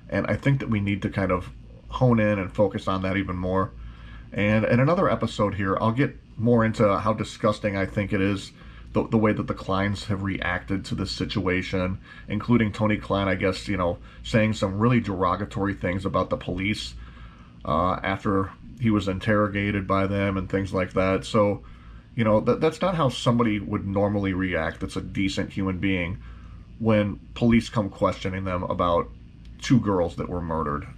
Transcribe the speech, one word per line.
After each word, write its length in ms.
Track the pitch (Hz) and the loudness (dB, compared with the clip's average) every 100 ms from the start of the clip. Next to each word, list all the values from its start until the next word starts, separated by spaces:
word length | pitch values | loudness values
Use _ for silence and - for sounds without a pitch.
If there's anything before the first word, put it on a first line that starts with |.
| - | -6
and 160 | 98 - | -2 0
I 80 | 110 | 0
think 240 | 143 139 | 2 2
that 100 | - | 2
we 80 | 107 | 0
need 240 | 101 101 | 0 0
to 80 | 101 | -2
kind 220 | - 92 | 0 0
of 180 | 92 - - - - - | 0 -2 -12 -18 -18 -10
hone 320 | - 127 117 | 2 4 6
in 180 | 107 104 | 4 2
and 140 | 92 | 0
focus 340 | - 101 107 - | 2 2 0 -2
on 160 | 95 | 0
that 140 | 95 98 | 0 0
even 200 | 92 90 | -2 -2
more. 360 | 92 95 92 - - - - - - | -2 0 -2 -4 -16 -16 -16 -16 -10
And 320 | - 104 110 | -2 2 2
in 140 | - 120 | 4 4
another 320 | 139 180 139 | 4 4 2
episode 440 | 107 - - 101 | 0 -2 0 0
here, 220 | 95 98 95 | 0 0 2
I'll 120 | 110 | 2
get 240 | 117 139 - - - | 2 0 -2 -14 -2
more 260 | 113 120 | 4 4
into 340 | 110 107 107 95 | 4 4 4 4
how 160 | 104 | 2
disgusting 640 | 104 101 - 110 104 107 98 | 0 -4 -2 0 0 0 -2
I 100 | 95 | -2
think 260 | - 95 | -2 -2
it 80 | 101 | 0
is, 320 | 98 98 - - - - - | 0 0 -6 -16 -20 -18 -6
the, 160 | - - | -2 0
the 80 | 113 | 2
way 160 | 107 | 4
that 140 | 104 101 | 2 -2
the 80 | |
Kleins 500 | - - 95 101 98 - | -6 -2 0 0 -2 -4
have 160 | 95 | -4
reacted 640 | 98 - 85 90 - 98 - | -2 -4 -4 -4 -4 -6 -4
to 80 | |
this 160 | - 95 | -4 -4
situation, 880 | - 92 107 92 90 90 95 90 95 - - - | -4 -4 -2 0 -2 -2 -2 -2 -4 -10 -18 -6
including 440 | 101 - 120 107 | -4 4 4 4
Tony 260 | - 107 104 | 2 0 0
Klein, 280 | - 98 98 | 0 0 2
I 80 | 92 | 2
guess, 320 | 98 - - | 0 0 -2
you 80 | 98 | -2
know, 200 | 87 87 - - | 0 -2 -8 -16
saying 300 | - 117 107 | 0 2 2
some 260 | 107 98 98 | 2 -2 2
really 220 | 120 120 | 4 4
derogatory 720 | 107 92 90 92 101 104 98 | 2 0 2 2 -2 -2 -2
things 320 | 98 95 92 | -2 -2 -2
about 240 | 92 92 92 | -2 0 0
the 80 | - | -2
police, 580 | - 90 98 107 - - - - - - - - | -4 -4 -2 -2 -6 -12 -16 -16 -18 -20 -20 -12
uh, 340 | - 76 90 82 | -2 0 0 0
after 480 | 92 95 110 98 90 - - - | -2 -2 0 0 0 -6 -16 -2
he 120 | 113 | 2
was 180 | 104 92 | 2 2
interrogated 800 | 92 - 104 104 101 101 101 95 | -2 2 2 2 0 -2 0 0
by 200 | 95 98 | 2 2
them 300 | 101 98 95 | 0 0 -2
and 140 | 92 | -2
things 240 | 98 98 | -2 0
like 180 | 98 92 | -2 -2
that. 320 | 95 95 95 | 0 2 0
So, 380 | - 113 104 98 - - - - - | 0 2 2 0 -6 -20 -20 -20 -10
you 100 | - | -2
know, 160 | 110 107 | 4 4
that, 200 | 120 117 | 4 2
that's 220 | 156 156 | 2 2
not 120 | 185 | 0
how 140 | 165 139 | 2 0
somebody 500 | - 127 120 117 104 | 0 2 2 2 0
would 280 | 101 101 98 | -2 -4 -2
normally 480 | 98 101 104 98 | 0 2 2 0
react 460 | 92 92 82 80 - | 0 0 0 -2 -4
that's 160 | 92 95 | -6 -6
a 40 | |
decent 520 | 92 98 95 95 - | -6 -2 -2 -2 -4
human 260 | - 95 92 | -4 -2 -2
being 400 | 98 92 87 95 - - - - - - | 0 0 -2 -6 -12 -18 -18 -18 -18 -4
when 400 | 110 107 101 92 - | 2 4 2 -2 -10
police 380 | - 120 117 113 | 0 4 4 2
come 180 | 113 98 | -2 -4
questioning 560 | - 95 - 98 95 | 0 -2 -2 -6 -6
them 180 | 95 90 | -4 -4
about 440 | - 92 87 85 80 - - - - - | -2 2 4 2 0 -6 -20 -20 -18 -8
two 180 | - 127 | 2 4
girls 360 | 104 95 85 - | 4 2 2 -2
that 120 | 82 | -6
were 140 | 90 | -4
murdered. 440 | 85 80 76 73 - | -4 -2 -2 -4 -6